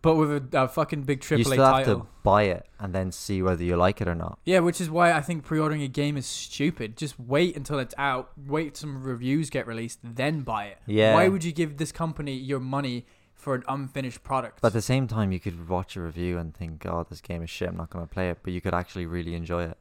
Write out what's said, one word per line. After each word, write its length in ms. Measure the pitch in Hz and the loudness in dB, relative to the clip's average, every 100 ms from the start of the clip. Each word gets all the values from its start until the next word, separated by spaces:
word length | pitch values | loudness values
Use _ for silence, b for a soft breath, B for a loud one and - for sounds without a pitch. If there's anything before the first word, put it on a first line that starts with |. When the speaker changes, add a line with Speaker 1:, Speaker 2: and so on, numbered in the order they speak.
Speaker 1:
But 140 | 165 | 6
with 160 | 160 156 147 131 | 6 4 2 0
a, 80 | 151 | 0
a 60 | 131 | 2
fucking 340 | - 151 156 | 0 -2 -2
big 160 | 135 135 | -2 -4
Speaker 2:
You 40 | - 139 | 2 2
Speaker 1:
triple 80 | 120 | 4
A 20 | 131 | 8
Speaker 2:
still 80 | |
have 100 | 135 | 8
Speaker 1:
title. 260 | 131 131 101 | 8 4 0
Speaker 2:
to 40 | - - | -2 -2
buy 220 | - 101 | 4 6
it 220 | 104 87 - - | 6 2 -6 -10
and 160 | 101 | -4
then 160 | 92 92 | -2 -2
see 320 | - - 98 | -6 -4 0
whether 220 | 92 87 | 2 2
you 100 | 87 87 | 2 4
like 240 | 90 104 | 4 2
it 60 | 92 | -2
or 80 | |
not. 240 | 85 82 - | -2 -4 -8
Speaker 1:
Yeah, 160 | - 185 | 2 4
which 200 | 175 170 | 4 0
is 80 | 170 | -2
why 240 | 160 175 | 4 4
I 80 | 160 | 4
think 240 | 143 165 | 0 -6
pre-ordering 380 | 139 156 156 151 | -2 0 2 0
a 60 | 143 | -2
game 280 | 131 147 147 | 0 -2 -2
is 80 | |
stupid. 720 | 123 - - - 147 165 110 113 | -6 -8 -10 -2 -2 0 -8 -6
Just 220 | 151 - | -10 -10
wait 380 | 120 139 175 151 | -2 2 2 0
until 240 | 135 147 | -6 -4
it's 140 | 123 - | -4 -2
out. 320 | 139 131 131 - | -2 -2 -6 -14
Wait 400 | 139 147 160 - | -4 -4 -4 -8
some 260 | 151 135 | -10 -8
reviews 480 | 131 120 123 143 151 | -6 -4 0 0 0
get 160 | 139 117 | -4 -6
released, 320 | 113 117 - | -6 -8 -10
then 380 | 117 117 139 156 | -14 -4 -2 -2
buy 240 | 131 110 101 | -2 -4 -4
it. 120 | 98 - | -12 -2
Speaker 2:
Yeah. 280 | 107 110 | 4 8
Speaker 1:
Why 120 | 110 185 | 8 6
would 140 | 196 | 4
you 80 | 165 | -2
give 260 | 156 165 143 | -2 -4 -2
this 120 | 156 | -8
company 440 | - 165 156 147 | -4 -6 -4 -6
your 260 | 131 131 135 | -6 -4 -4
money 460 | 127 135 139 123 120 b b | -2 -4 -2 -6 -8 b b
for 220 | _ - 131 | _ -4 -4
an 80 | 123 | -2
unfinished 540 | 135 139 139 131 - | -6 -6 -6 -8 -8
product? 380 | - 131 120 - | -4 -4 -4 2
Speaker 2:
But 60 | 120 | 2
at 40 | |
the 80 | 107 | 2
same 260 | - 131 127 | 2 2 2
time, 240 | 113 101 | 0 0
you 80 | 92 | 0
could 280 | 101 85 82 | -4 -8 -4
watch 280 | 90 92 - | -2 -2 -6
a 40 | |
review 380 | 85 80 87 87 | -8 -4 -4 -2
and 160 | 82 | -6
think, 320 | 78 82 78 - | -8 -12 -10 -6
"Oh, 180 | 85 85 | -6 -6
this 120 | 85 | -10
game 220 | - 85 | -10 -8
is 80 | 82 | -8
shit, 180 | - 90 | -6 -6
I'm 80 | 87 | -6
not 140 | 85 | -10
gonna 160 | 90 82 | -10 -10
play 240 | - 92 | -4 -4
it." 80 | 85 | -4
But 80 | - | -6
you 80 | 90 | -6
could 140 | 95 | -2
actually 320 | 87 87 - 85 | -2 -4 -8 -6
really 280 | 87 85 | -6 -4
enjoy 300 | 85 82 87 | -6 -4 -4
it. 120 | 85 82 | -4 -8